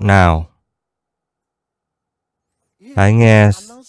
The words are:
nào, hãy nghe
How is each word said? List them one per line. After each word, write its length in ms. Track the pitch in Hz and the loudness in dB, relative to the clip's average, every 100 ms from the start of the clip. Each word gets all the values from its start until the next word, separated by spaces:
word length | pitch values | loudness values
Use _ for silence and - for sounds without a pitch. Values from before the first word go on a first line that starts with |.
nào, 460 | 104 98 87 80 80 _ _ _ _ _ _ _ _ _ _ _ _ _ _ _ _ _ _ _ _ _ _ _ 220 277 | -2 0 0 -2 -8 _ _ _ _ _ _ _ _ _ _ _ _ _ _ _ _ _ _ _ _ _ _ _ -12 -4
hãy 160 | 101 | -2
nghe 380 | 113 113 107 104 - - - | 0 2 2 2 -2 -10 -20